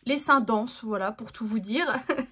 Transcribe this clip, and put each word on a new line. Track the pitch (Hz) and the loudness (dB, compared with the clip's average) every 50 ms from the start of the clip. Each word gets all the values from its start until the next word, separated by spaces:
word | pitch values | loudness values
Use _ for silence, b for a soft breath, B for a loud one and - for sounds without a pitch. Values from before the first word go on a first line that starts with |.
| - | -4
les | 240 294 285 | -2 -2 2
seins | - - 277 269 | 4 6 6 6
denses, | 214 - 220 214 233 247 - - | 6 4 2 2 0 -2 -6 -8
voilà, | 226 220 208 190 190 202 | -6 -4 -4 -2 -2 -4
pour | 220 - 226 - | -4 -6 -12 -14
tout | - - 226 | -10 -8 -4
vous | 208 220 220 | -2 -2 -2
dire. | 185 202 226 - - 277 214 254 - - | -2 -2 -2 0 0 0 -2 -2 -2 -2
<laughs> | 302 269 254 - | -2 -2 -4 -8